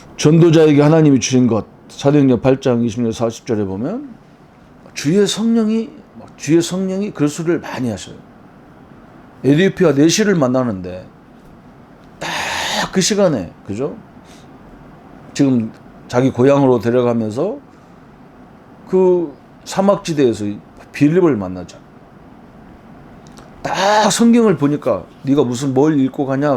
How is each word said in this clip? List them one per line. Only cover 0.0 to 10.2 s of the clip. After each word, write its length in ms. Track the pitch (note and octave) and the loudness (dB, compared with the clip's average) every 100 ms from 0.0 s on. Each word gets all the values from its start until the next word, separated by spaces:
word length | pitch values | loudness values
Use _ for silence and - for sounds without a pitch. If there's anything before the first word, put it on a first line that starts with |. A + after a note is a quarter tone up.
| - - | -18 -2
전도자에게 640 | D3 E3 E3+ D#3+ D#3 C#3+ | 2 4 6 6 6 4
하나님이 400 | D3 D#3+ D#3 C3 | 4 4 4 2
주신 280 | - C3 B2 | 2 2 2
것, 180 | A2 - - - | 0 -4 -14 -20
사도행전 540 | - C#3+ D3 C3+ A#2 | -4 0 2 2 2
팔 200 | C3 C3 | 2 0
장 220 | C3+ A#2+ | 0 0
이십 180 | A#2+ G#2 | -2 -4
절 100 | A#2 | -4
사십 360 | A2 A#2 - - | -4 -6 -6 -6
절에 180 | G#2+ G2 | -4 -4
보면 480 | F#2+ C3+ A#3+ C#4+ A3 - - - _ - - - | -6 -8 -10 -12 -20 -20 -20 -20 _ -20 -20 -20
주의 320 | - C#3 G3 G3 | -8 -2 0 0
성령이, 640 | - A3+ A#3 G#3+ A3+ A3+ - - A2+ - - | -2 -2 0 0 -2 -6 -14 -20 -20 -20 -12
주의 240 | - E3 | 0 0
성령이 500 | E3+ F3+ F#3+ F#3+ G#3 | 0 -4 -4 -4 -6
그리스도를 480 | - D3 D#3 E3 E3 | -4 -4 -2 -4 -4
많이 300 | - - B2 | -6 -8 -8
하셔요. 260 | G2 - - - - - - - - - - - - - - | -8 -12 -20 -20 -20 -20 -20 -20 -20 -20 -20 -20 -20 -20 -4
에디오피아 480 | C3 D3 F#3 - E3+ | 0 2 2 2 2
내시를 420 | C#3 D#3+ D#3+ | 4 2 2